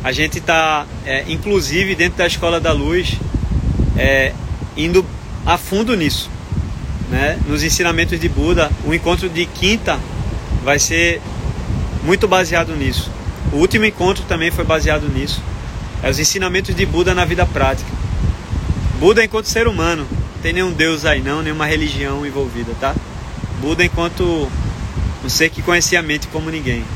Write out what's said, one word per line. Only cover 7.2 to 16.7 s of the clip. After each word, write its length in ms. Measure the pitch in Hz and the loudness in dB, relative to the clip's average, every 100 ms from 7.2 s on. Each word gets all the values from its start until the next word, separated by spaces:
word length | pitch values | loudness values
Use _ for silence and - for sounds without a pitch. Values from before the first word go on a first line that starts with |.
| 143 165 147 | 2 2 0
Nos 160 | 147 | 0
ensinamentos 560 | 160 - 175 165 170 170 | 0 2 2 2 2 2
de 100 | 165 | 0
Buda, 420 | - 156 175 151 - 147 | 2 2 4 4 2 0
o 80 | |
encontro 360 | 165 165 175 185 | 0 2 0 0
de 160 | 165 170 | -2 -4
quinta 540 | - 185 220 180 147 156 - - - - - | 0 2 2 0 -2 -4 -4 -4 -4 -2 -2
vai 160 | 139 143 | 2 2
ser 420 | - 165 170 170 - - - - - - - - | 2 2 2 0 -6 -6 -6 -6 -4 -2 -2 -2
muito 240 | 147 190 208 | 0 2 4
baseado 480 | 185 175 170 165 156 | 4 4 0 0 0
nisso. 360 | 135 127 - - - - - | -2 -2 -4 -6 -8 -4 -2
O 60 | 143 | 2
último 280 | 180 - 214 | 4 4 2
encontro 380 | 208 180 196 | 2 0 2
também 260 | - 170 160 | -2 0 0
foi 140 | 165 | 0
baseado 440 | 160 160 151 151 147 | 2 2 2 0 0
nisso. 340 | 135 139 - - - - - - - | -2 -2 -4 -6 -8 -8 -8 -8 -4
É 80 | 131 | -2
os 80 | 139 | 2
ensinamentos 560 | 156 202 185 180 190 | 0 0 0 0 0